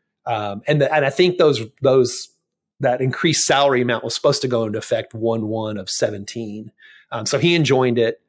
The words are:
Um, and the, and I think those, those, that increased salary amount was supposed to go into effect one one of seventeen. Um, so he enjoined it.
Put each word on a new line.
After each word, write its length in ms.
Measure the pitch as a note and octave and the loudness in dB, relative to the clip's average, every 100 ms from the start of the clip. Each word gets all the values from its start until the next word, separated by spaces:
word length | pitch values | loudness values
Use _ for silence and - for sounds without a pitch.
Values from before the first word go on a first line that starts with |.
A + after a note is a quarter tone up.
| _ _ - | _ _ -6
Um, 380 | A2 G#2 G2+ - | -4 -4 -4 0
and 140 | D3+ | 2
the, 100 | C3+ | 2
and 140 | D#3 C3+ | 2 0
I 40 | |
think 280 | - F3+ F3+ | 2 2 4
those, 240 | D#3+ B2 A2 _ | 2 2 -4 _
those, 480 | C3+ C3 A#2+ - - _ _ _ _ - | 2 4 2 -2 -10 _ _ _ _ -4
that 220 | C3 B2 | -2 0
increased 440 | C3 - C3+ - - | -2 0 0 2 2
salary 360 | C#3 C#3+ B2+ | 4 4 2
amount 220 | B2 A2+ | 0 -2
was 120 | A2+ - | -4 -2
supposed 260 | D3 C#3+ | 0 0
to 40 | C3 | 0
go 180 | A#2+ A2 | -2 -2
into 140 | G#2+ | -6
effect 340 | - A2+ - | -4 -4 -4
one 340 | A2+ A#2 A2+ G#2+ | -4 -2 -2 -4
one 300 | A2 G#2+ G#2 | -4 -6 -8
of 120 | F#2+ | -6
seventeen. 840 | - B2 G2+ G#2 A#2 A2 G#2 A2 - - - - | -4 -4 -4 -10 -10 -10 -12 -16 -20 -20 -20 -14
Um, 140 | A2+ G#2+ | -8 -4
so 140 | C#3 | 0
he 160 | E3+ E3+ | 2 2
enjoined 440 | C3+ C3 B2+ A#2+ | 2 2 2 2
it. 220 | A2+ - | 0 -2